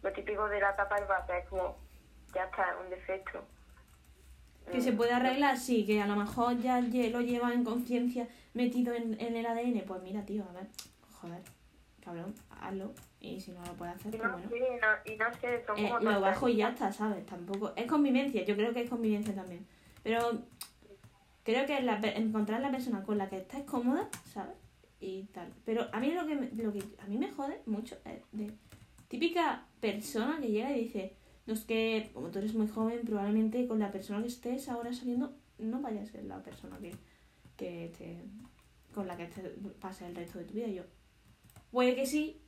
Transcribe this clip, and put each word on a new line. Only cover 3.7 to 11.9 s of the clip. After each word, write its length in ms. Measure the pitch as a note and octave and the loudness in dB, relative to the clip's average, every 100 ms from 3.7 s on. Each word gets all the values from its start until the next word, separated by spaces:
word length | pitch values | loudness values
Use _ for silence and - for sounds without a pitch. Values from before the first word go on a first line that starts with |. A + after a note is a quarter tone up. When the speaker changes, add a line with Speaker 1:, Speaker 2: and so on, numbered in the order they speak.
| - - - - - - - - - - | -20 -20 -20 -20 -20 -20 -20 -20 -20 -2
Speaker 2:
Que 100 | B3 | 2
se 100 | B3 | 4
Speaker 1:
Mm, 60 | G#3 | 4
Speaker 2:
puede 140 | A#3 | 4
Speaker 1:
no. 60 | B3 | 6
Speaker 2:
arreglar, 400 | B3+ C4 C#4+ B3 | 4 6 4 4
sí, 280 | - A#3 G#3 | 4 4 6
que 160 | G#3 | 4
a 60 | G3+ | 4
lo 80 | G#3 | 2
mejor 420 | G#3 - A#3+ A#3+ | 2 2 2 2
ya 200 | B3+ B3 | 4 4
lle-, 320 | A#3+ B3 A#3 | 4 2 2
lo 100 | A#3+ | 2
lleva 320 | A#3+ A#3+ B3 | 2 2 2
en 100 | A#3+ | 2
conciencia 640 | A#3 A#3+ - B3 B3 B3 A#3 - - | 2 0 0 2 2 0 -6 -8 -10
metido 400 | A#3 B3 B3 A#3+ | 0 2 4 2
en, 260 | A#3+ A3+ G#3+ | 2 -2 -2
en 160 | A#3 A#3 | -2 0
el 100 | A#3 | 0
A 80 | A#3 | 0
D 60 | |
N, 180 | A#3+ A3 | 2 0
pues 200 | - F#3 | -2 -8
mira, 200 | F#3 G#3 G3 | -6 -6 -4
tío, 200 | G#3 F#3+ | -4 -4
a 60 | |
ver, 140 | F3+ G#3 - - _ - - | -10 -12 -14 -16 _ -20 -14
joder, 220 | E3+ E3+ - - - - - | -12 -12 -14 -20 -20 -20 -20